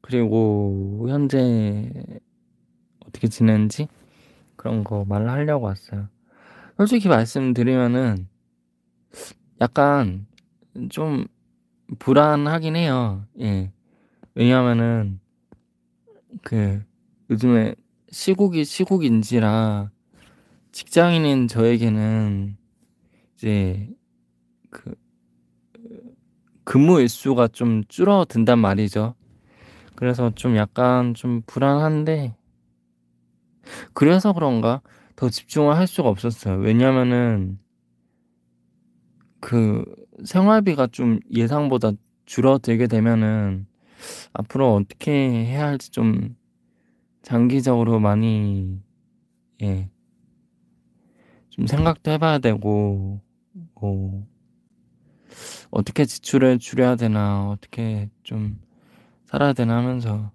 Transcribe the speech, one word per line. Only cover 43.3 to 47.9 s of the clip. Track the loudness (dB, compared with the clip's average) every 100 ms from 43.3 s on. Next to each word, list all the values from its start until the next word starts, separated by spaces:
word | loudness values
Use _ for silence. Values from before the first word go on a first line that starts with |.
| 0 -2 -4 -10 _ _ _ -20 -18 -16
앞으로 | -12 -8 0 4
어떻게 | 4 2 -6 -2
해야 | 0 0 0 -2 -2 -2
할지 | -4 -6
좀 | -2 0 0 -4 -10 _ _ _ _ _ _ _ _
장기적으로 | -4 0 2 2 0 2 2